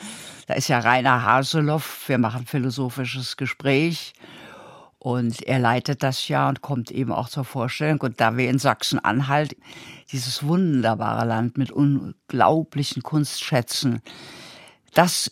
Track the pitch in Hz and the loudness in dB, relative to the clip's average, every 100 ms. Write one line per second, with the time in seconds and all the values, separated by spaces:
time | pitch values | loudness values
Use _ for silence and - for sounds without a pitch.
0 | 208 - - - - - - 123 113 127 | -14 -16 -18 -14 -6 -4 0 2 4 4
1 | 127 123 110 123 135 160 147 156 - - | 4 4 4 4 4 0 2 0 -4 -10
2 | - 127 117 120 120 - 127 123 127 127 | -2 2 2 -2 -6 -4 -2 -2 -4 -4
3 | 123 127 123 - 131 - 135 135 165 160 | -6 -6 -8 -6 -6 -2 2 4 2 -2
4 | - - - - - - - - - _ | -10 -18 -20 -20 -20 -20 -20 -20 -20 _
5 | 127 123 120 110 - 131 120 123 - 139 | -4 -2 -2 -4 -2 2 4 2 0 -2
6 | 135 127 - 139 139 131 - 135 117 - | -2 -2 -2 0 0 -2 -4 -6 -4 -4
7 | 123 - 120 - 127 135 117 - 151 151 | -2 -4 -4 -6 -6 -4 -4 -2 0 0
8 | 135 110 113 120 127 127 135 110 - - | 0 2 2 2 2 2 2 0 0 -2
9 | - 113 135 143 151 - - - - - | 0 0 2 0 0 -6 -20 -20 -20 -20
10 | - 135 123 - 143 175 185 135 113 113 | -10 -8 -6 -4 0 2 2 2 2 0
11 | 110 107 117 113 120 127 131 - 143 135 | -2 0 0 0 0 0 -2 2 4 2
12 | 104 - - 131 101 160 156 147 143 - | -2 -12 -4 4 4 4 0 -4 -4 -6
13 | - 156 143 - - 135 117 - 135 113 | -2 0 0 -4 -2 -2 0 -2 -2 -2
14 | - - - - - - - _ _ - | -6 -20 -18 -20 -20 -20 -20 _ _ 4
15 | 175 - - | 4 4 -4